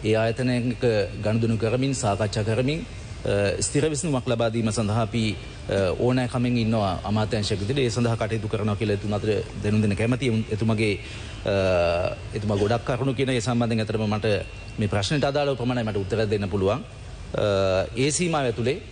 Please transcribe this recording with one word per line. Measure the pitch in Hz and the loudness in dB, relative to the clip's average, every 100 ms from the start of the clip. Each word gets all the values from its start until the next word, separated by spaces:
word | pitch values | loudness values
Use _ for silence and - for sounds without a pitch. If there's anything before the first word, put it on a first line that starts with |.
ඒ | 107 | 2
ආයතනයන් | 110 113 113 127 123 120 | 2 2 0 0 0 0
එක්ක | 113 123 107 98 - | 0 2 2 0 -2
ගනුදෙනු | 104 113 113 110 | 0 2 2 2
කරමින්, | 113 123 135 | 0 0 0
සාකච්ඡා | 127 107 101 107 110 | 0 0 0 0 0
කරමින්, | 107 113 131 156 | 0 0 0 -2
අ, | - - - - - 101 101 - | -6 -12 -12 -6 -2 2 2 0
ස්ථිර | - 147 156 | 0 2 2
විසඳුමක් | 143 175 131 127 | 0 0 -2 0
ලබා | 117 117 | 0 2
දීම | 117 110 | 2 0
සඳහා | 107 104 110 | 0 0 0
අපි, | 107 117 110 95 | 0 0 -2 -4
අ, | - - - 98 95 80 | -8 -10 -2 0 0 2
ඕනෑකමින් | 120 127 123 127 123 120 | 2 2 0 0 0 2
ඉන්නවා | 110 113 98 85 | 2 2 0 -2
අමාත්‍යාංශයක් | 92 107 107 113 101 101 | -2 0 0 0 -2 -2
විදිහට. | 101 143 | 0 0
ඒ | 123 | 0
සඳහා | 110 117 113 | 2 0 0
කටයුතු | 110 110 104 | -2 -2 -2
කරනවා | 104 107 101 | -2 -2 0
කියලා | 107 | 0
එතුමා | 101 104 104 | 0 -2 -2
අතර | 104 101 - - | 0 0 -2 -4
දැනුම් | 101 107 | 0 2
දෙන්න | 107 101 | 2 2
කැමතියි. | 113 127 131 | 0 2 2
උන්, | 110 110 | 0 0
එතුමගේ, | 107 113 110 107 95 - - - - | 0 0 2 2 0 -6 -12 -12 -6
අ, | - 98 95 90 87 85 92 - - | 0 2 4 4 4 2 -2 -4 -8
එතුමා | 110 104 101 | -4 0 2
ගොඩක් | 101 117 | 2 2
කරුණු | - 123 135 | 0 -2 0
කියන | 127 131 | 0 0
ඒ | 127 | 0
සම්බන්ධයෙන් | 127 120 117 113 | 0 0 2 0
ඇත්තටම | 107 107 107 | 0 0 0
මට | 107 110 98 - - - - | 0 2 0 -2 -12 -10 -2
මේ | 104 | 0
ප්‍රශ්නට | 107 98 151 | 0 0 0
අදාළව | 143 143 143 127 | 2 2 0 0
පමණයි | 123 123 | 0 0
මට | 110 101 | -2 -2
උත්තර | 95 110 107 | 0 0 2
දෙන්න | 104 101 | 0 0
පුළුවන්. | 101 95 110 | 2 2 0
අ, | - - - - - - 107 98 95 92 - 113 | -4 -14 -14 -14 -6 -2 2 2 2 2 0 0
ඒ | 139 | 0
සීමාව | 151 175 156 | 0 0 0
ඇතුලේ | 131 113 117 180 - | 0 0 -2 -2 -6